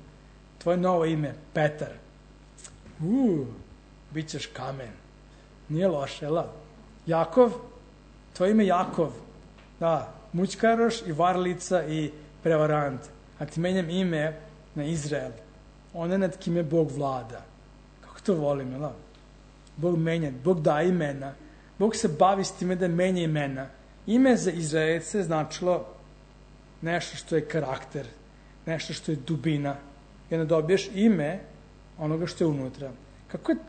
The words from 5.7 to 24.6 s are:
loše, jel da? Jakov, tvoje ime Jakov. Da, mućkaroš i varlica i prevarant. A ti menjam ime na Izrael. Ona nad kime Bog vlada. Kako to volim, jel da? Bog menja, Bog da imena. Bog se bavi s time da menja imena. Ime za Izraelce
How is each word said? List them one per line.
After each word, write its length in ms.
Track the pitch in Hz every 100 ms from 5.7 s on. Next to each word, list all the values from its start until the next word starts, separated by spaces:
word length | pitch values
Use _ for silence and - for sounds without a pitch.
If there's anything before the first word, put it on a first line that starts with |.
| 151 190
loše, 360 | 147 135 -
jel 100 | 147
da? 180 | 165 233 - - - - - -
Jakov, 460 | 165 170 254 240 - - - - - - - -
tvoje 180 | - 185
ime 160 | 220 196
Jakov. 460 | 175 180 - 147 113 - - - - - -
Da, 340 | 165 151 - - -
mućkaroš 720 | 170 190 - 226 226 233 226 180
i 60 |
varlica 760 | 151 175 180 180 180 - 180 156
i 240 | 156 151 - - -
prevarant. 580 | 165 156 156 151 143 127 - - - -
A 80 | 147
ti 140 | 160
menjam 300 | 175 190 160
ime 460 | 180 185 156 156 156 - - -
na 100 | 151
Izrael. 480 | 147 165 143 147 131 117 - - - - -
Ona 220 | 170 170 190
nad 220 | 185 -
kime 240 | 175 170
Bog 280 | 156 165 147
vlada. 540 | 135 139 131 113 107 - - - - - -
Kako 200 | - -
to 140 | -
volim, 360 | 170 143 139 127
jel 100 | 127
da? 140 | 147 117 - - - - - - - -
Bog 220 | 170 170
menja, 340 | 165 165 151 127
Bog 180 | 139 180
da 200 | 160 147
imena. 520 | 175 180 147 139 139 - - - - -
Bog 180 | 214 220
se 120 | 208
bavi 360 | 147 185 196
s 80 | 185
time 240 | - 180 185
da 120 | 185
menja 340 | 170 185 180
imena. 440 | 165 151 139 135 135 - - - -
Ime 300 | 233 262 233
za 140 | 180
Izraelce 680 | 170